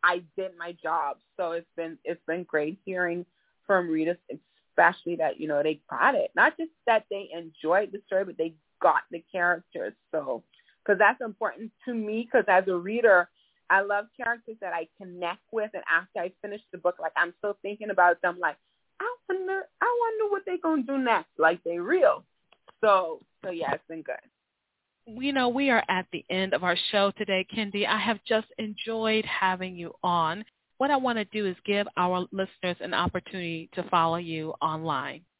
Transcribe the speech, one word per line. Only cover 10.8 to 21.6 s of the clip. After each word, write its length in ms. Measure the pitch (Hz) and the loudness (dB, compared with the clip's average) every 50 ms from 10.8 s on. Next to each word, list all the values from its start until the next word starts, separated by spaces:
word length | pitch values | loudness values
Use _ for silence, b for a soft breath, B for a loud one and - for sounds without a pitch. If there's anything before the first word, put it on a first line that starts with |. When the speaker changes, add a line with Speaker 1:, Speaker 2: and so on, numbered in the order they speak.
| _ | _
Speaker 1:
'cause 140 | - 208 185 | 0 4 6
that's 240 | 214 202 240 - | 6 4 4 2
important 500 | 247 226 202 _ 226 208 117 131 220 220 _ _ _ | -4 -10 -8 _ -6 -6 -6 -6 -14 -16 _ _ _
to 80 | - 247 | -8 -6
me, 320 | 226 214 208 214 226 226 | -6 -4 -4 -4 -6 -6
'cause 200 | 226 - 247 214 214 | 0 2 2 4 6
as 200 | 190 185 190 196 | 4 4 4 4
a 80 | 185 | -2
reader, 540 | 175 175 190 214 240 233 233 196 180 175 - _ _ _ _ _ _ _ _ | -2 -4 -4 -4 2 6 8 8 8 6 2 _ _ _ _ _ _ _ _
I 120 | 175 196 | 4 4
love 260 | 202 202 202 202 214 226 _ _ | 4 2 0 -2 -2 -4 _ _
characters 400 | 247 226 233 233 233 - 220 220 | -6 -4 -4 -6 _ -16 -16 -12
that 120 | - 185 170 | -10 -8 -6
I 140 | 170 165 165 _ _ | -6 -8 -8 _ _
connect 460 | 202 185 175 180 180 170 180 208 _ _ | -18 -16 -12 -8 -6 -6 -6 -8 _ _
with, 180 | - 226 208 214 - | -6 -4 -4 -4 -6
and 80 | 190 - - | -10 -4 0
after 340 | 165 165 180 190 _ 208 | 0 0 0 -2 _ -8
I 80 | 175 180 180 _ | -8 -8 -8 _
finish 220 | - 208 202 220 _ _ | -14 -12 -12 -12 _ _
the 80 | - 175 | -20 -2
book, 180 | 165 175 180 _ | _ -2 -2 _
like, 160 | 185 160 - | -6 -4 0
I'm 160 | - 170 170 175 _ | 0 -2 -2 -2 _
still 160 | - 208 202 _ | -6 -6 -6 _
thinking 300 | _ 196 208 214 220 214 | _ -12 -10 -10 -8 -4
about 280 | 202 185 180 180 175 - - | 4 6 6 6 6 4 0
them, 160 | 180 175 180 | -4 -2 0
like, 180 | 175 160 - _ _ _ _ _ _ _ _ _ | -2 -4 -4 _ _ _ _ _ _ _ _ _
"I 160 | 370 453 494 494 _ _ | -6 -6 -6 -8 _ _
wonder, 420 | 381 381 370 370 381 392 381 - _ _ | -6 -4 -4 -4 -6 -6 -6 -10 _ _
I 180 | - 466 480 480 | 0 0 2 0
wonder 320 | 466 453 453 427 440 415 | 0 -2 -2 -2 -2 -2
what 140 | 403 392 392 | -2 -2 -4
they 120 | - 359 339 | -4 -6 -2
gonna 240 | - 330 320 302 | 0 0 0 0
do 160 | 247 254 277 277 | 0 -2 -2 -2
next." 400 | 262 240 226 185 156 _ _ - | 0 2 2 0 0 _ _ 2
Like, 240 | 160 160 175 175 | 4 4 4 2